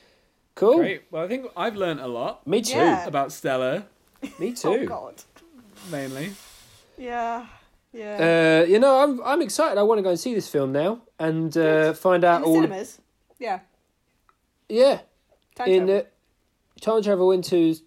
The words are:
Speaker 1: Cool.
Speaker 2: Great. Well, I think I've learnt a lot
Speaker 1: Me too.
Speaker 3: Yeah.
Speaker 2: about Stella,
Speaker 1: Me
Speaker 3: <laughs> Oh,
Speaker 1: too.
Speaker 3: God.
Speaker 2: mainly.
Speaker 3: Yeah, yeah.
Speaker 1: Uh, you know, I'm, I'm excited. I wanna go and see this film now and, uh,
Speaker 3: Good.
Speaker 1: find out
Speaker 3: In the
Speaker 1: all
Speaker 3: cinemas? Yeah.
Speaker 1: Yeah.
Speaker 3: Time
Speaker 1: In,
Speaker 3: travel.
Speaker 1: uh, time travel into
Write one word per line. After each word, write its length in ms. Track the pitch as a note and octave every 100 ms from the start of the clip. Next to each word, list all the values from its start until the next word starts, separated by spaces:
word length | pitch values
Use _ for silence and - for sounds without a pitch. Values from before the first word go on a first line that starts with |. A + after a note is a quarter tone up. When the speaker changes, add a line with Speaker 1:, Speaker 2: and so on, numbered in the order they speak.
| _ _ _ _ _
Speaker 1:
Cool. 220 | - G3+ D#4
Speaker 2:
Great. 260 | A#3+ E3+ -
Well, 140 | D#3+
I 40 | F3
think 180 | B3+ B3+ -
I've 200 | G#3 G#3
learnt 240 | F3+ D3
a 60 | B2+
lot 400 | A#2 D3 A3+ -
Speaker 1:
Me 140 | G3+
too. 160 | A3+ C4
Speaker 3:
Yeah. 300 | - - F3
Speaker 2:
about 260 | C#3+ C3+
Stella, 540 | - D3 C3 B2+ E3 G3+ _ _ _ - -
Speaker 1:
Me 160 | G3 B3
Speaker 3:
<laughs> 60 |
Oh, 120 | - A3
Speaker 1:
too. 100 | -
Speaker 3:
God. 360 | G3+ - - - _ E4+ C#4+ A3 G3 G3
Speaker 2:
mainly. 420 | D3+ C3+ C3+ E3+ G3 - - - _ _ -
Speaker 3:
Yeah, 480 | B3+ A#3+ A#3 A#3 A#3 - _ _ _
yeah. 680 | A#3 G#3 G#3 E3 E3 D#3+ D#3+
Speaker 1:
Uh, 40 | E3+
you 100 | G#3
know, 220 | C#4 C4
I'm, 180 | D4 B3+
I'm 180 | - D4
excited. 360 | B3 - D#4 G3+
I 40 |
wanna 200 | G#3 A3
go 80 | F#3+
and 100 | E3+
see 140 | B3+
this 140 | A3 -
film 240 | D3 C3+
now 280 | C#3 E3+ A#3 _ -
and, 380 | D#3+ D#3+ E3 D#3+
uh, 320 | D#3+ D#3 D#3
Speaker 3:
Good. 60 | D#3
Speaker 1:
find 240 | F#3+ F3+
out 120 | F3 E3+
Speaker 3:
In 60 |
the 60 | D#3
Speaker 1:
all 60 | E3
Speaker 3:
cinemas? 440 | D#3+ F#3+ - - _ _ _ -
Yeah. 220 | A#3 F#3 - _ _ _ _ _ _ _ _ _ -
Speaker 1:
Yeah. 320 | G#3+ C4+ - - _ _ _ _
Speaker 3:
Time 140 | - F#3+
Speaker 1:
In, 180 | F#3+ F#3
Speaker 3:
travel. 100 | G3
Speaker 1:
uh, 840 | G3+ _ _ _ _ _ _ _
time 220 | - A3
travel 300 | G3+ G3 F#3
into 420 | F#3 E3+ F3+ E3 D#3+